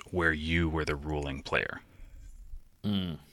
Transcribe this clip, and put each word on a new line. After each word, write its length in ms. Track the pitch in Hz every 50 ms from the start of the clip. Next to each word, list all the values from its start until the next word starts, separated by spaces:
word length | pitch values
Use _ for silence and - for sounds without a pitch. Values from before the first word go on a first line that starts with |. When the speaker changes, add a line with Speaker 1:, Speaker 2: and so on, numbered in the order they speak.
| - -
Speaker 1:
where 200 | - 90 82 82
you 360 | 80 76 76 82 82 85 85 80
were 160 | 78 80 76
the 100 | 76 76
ruling 480 | 69 71 76 78 73 71 71 67 69
player. 380 | - - - 62 - - - - - - - - - - - - - - - - - - - - - - - - -
Speaker 2:
Mm, 340 | 104 101 98 92 87 78 - - -